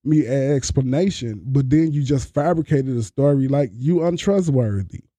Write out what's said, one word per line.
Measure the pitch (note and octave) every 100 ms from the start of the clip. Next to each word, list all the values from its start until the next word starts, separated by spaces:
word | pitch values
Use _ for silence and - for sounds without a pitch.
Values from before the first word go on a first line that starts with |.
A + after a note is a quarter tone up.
me | C#3 D#3 A#2+
an | C#3 C3+
explanation, | C#3+ - - C3 C#3 F#3+ - A#2 G#2+
but | G#2 C3+ C3
then | D3+ D#3+
you | D3
just | C3+ C#3 -
fabricated | - D3+ E3 D3+ C#3+ C3 A#2+
a |
story. | A2 - C#3 C#3 C3+
Like, | C#3 C3
you | G#2 C#3 F3
untrustworthy. | E3+ F3 - G3 E3+ C3+ A2 G2 F#2 - _